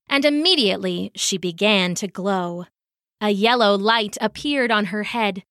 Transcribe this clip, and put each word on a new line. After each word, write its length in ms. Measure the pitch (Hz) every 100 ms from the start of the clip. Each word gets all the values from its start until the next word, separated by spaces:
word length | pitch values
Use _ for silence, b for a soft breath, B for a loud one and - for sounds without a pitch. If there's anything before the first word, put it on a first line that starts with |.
| -
and 160 | 277
immediately 880 | 294 294 349 339 202 190 185 175 196 -
she 220 | - 185
began 580 | 180 170 202 202 180 170
to 120 | 196
glow. 580 | - 190 190 175 175 175 _ _ _ _ -
A 100 | 208
yellow 440 | 196 220 247 208 202
light 420 | 208 226 208 -
appeared 480 | 220 - 294 285 233
on 160 | 214 196
her 180 | 214
head, 400 | 202 240 208 190 -